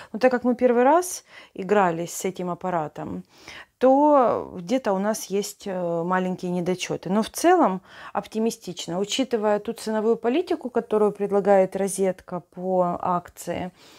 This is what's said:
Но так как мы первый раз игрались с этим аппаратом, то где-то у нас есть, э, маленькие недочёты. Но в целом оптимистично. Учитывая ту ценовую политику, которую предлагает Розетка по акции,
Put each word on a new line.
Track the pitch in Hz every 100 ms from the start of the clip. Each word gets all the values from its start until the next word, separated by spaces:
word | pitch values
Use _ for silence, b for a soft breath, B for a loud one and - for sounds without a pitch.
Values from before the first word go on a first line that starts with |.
| B
Но | 208
так | 254
как | 247
мы | 247 233
первый | 247 240
раз | 254 330 359 - B B B
игрались | - 185 208 185 165 170
с | - 190
этим | 185 180
аппаратом, | 175 185 175 151 - 156 180 - B B B B _
то | 254 269 302 285 233 101 67 95
где-то | 175 262 233
у | 190
нас | 208 214 -
есть, | 196 202 - 202
э, | 185 175 170
маленькие | 170 185 185 180 180
недочёты. | 180 175 180 - 147 170
Но | 202
в | 214
целом | - 320 359 233 185 B B B
оптимистично. | 208 - 214 226 226 - 175 - 175
Учитывая | 202 233 262 233 214 208
ту | 208
ценовую | 220 - 220 214 226
политику, | 233 277 359 330 247
которую | 240 226 214 208
предлагает | 202 202 202 196 196 185 190
Розетка | 196 190 190 185 - 180
по | - - 185 185 180 -
акции, | - 175 - - - 175 180 B B